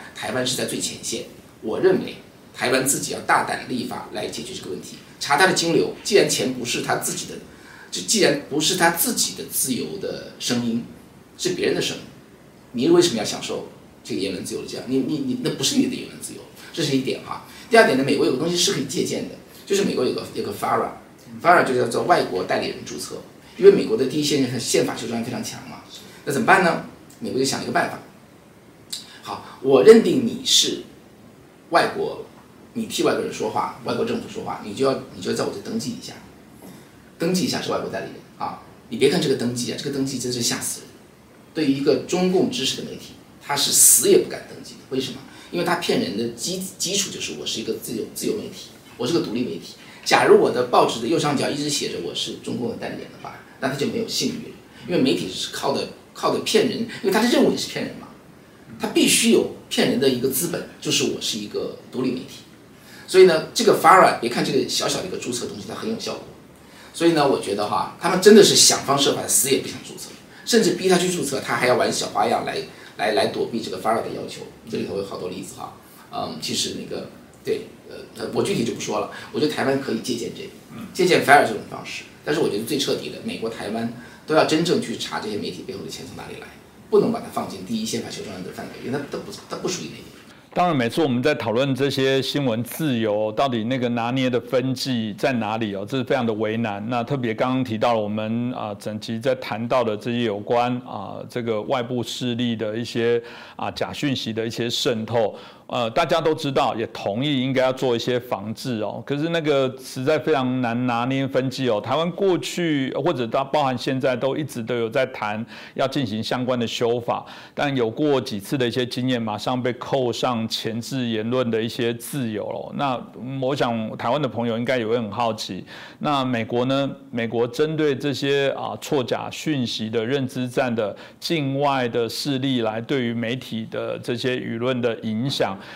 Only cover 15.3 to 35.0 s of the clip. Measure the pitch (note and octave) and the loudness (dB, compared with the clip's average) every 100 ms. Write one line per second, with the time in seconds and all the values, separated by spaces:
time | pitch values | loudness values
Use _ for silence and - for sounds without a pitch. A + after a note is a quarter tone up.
15.3 | B2 - - C3+ D3 - - - - - | -2 -2 -2 2 2 2 -2 -8 -12 -14
16.3 | - - - - - C#3+ C3+ A#2+ - - | -14 -18 -20 -10 -4 0 2 0 -4 -6
17.3 | - - - - A3+ G#3+ C4 - - - | -12 -12 -20 4 6 6 4 2 2 2
18.3 | - E3+ F3 - C3 - - - C3+ - | 2 0 0 0 0 -2 -2 -2 -4 -6
19.3 | - - - - G3+ - B2+ B2 - - | -12 -18 -18 -2 2 2 2 0 -2 -6
20.3 | - G2+ G#2 - A2+ - - - - - | -6 -6 -4 -2 0 -2 -8 -18 -20 -18
21.3 | A2+ E3 E3+ C3+ B2 A#2 A#2 - C#3+ - | 0 6 6 6 2 0 0 4 4 2
22.3 | - - C3+ - - - - - - - | -2 -2 -2 -2 -6 -10 -10 -10 -12 -14
23.3 | - - - G3 - - A2+ B2+ D#3 D3 | -20 -16 6 8 8 6 2 2 0 2
24.3 | C#3+ B2 B2 - E3 C3+ - A#2 A#2 A2+ | 2 2 0 0 2 2 -2 -4 -4 -4
25.3 | A2 - - - - - - - - - | -6 -6 -10 -14 -18 -18 -20 -20 -10 -4
26.3 | - - F#3+ F3 - - - - - A2 | 2 4 6 4 0 -6 -16 -20 -10 -4
27.3 | B2+ C3+ - - E3+ - - - - - | 0 0 -2 -2 0 -2 -4 -16 -20 -20
28.3 | - - - - - - - - - - | -20 -20 -20 -20 -20 -14 -14 -14 -16 -12
29.3 | G2+ - - C3+ C3+ G#3+ A3+ F3+ C3+ A#2 | -10 -12 -4 4 8 12 10 8 2 0
30.3 | - - - - - - - - - - | -2 2 2 2 -2 -8 -18 -20 -20 -20
31.3 | - - - - - A3+ - D3+ D3 - | -20 -20 -20 0 2 2 0 -6 -6 -14
32.3 | - - - - A#2+ G#2+ - D3 A#2 - | -20 -20 -20 -12 -8 -4 0 0 0 -2
33.3 | - A2 - - - A#2 A#2 A#2 A2+ - | -4 -4 -2 -4 -6 -6 -2 -2 -4 -6
34.3 | - F#2 - A2 G2+ C3+ B2 | -10 -10 -10 -8 0 0 0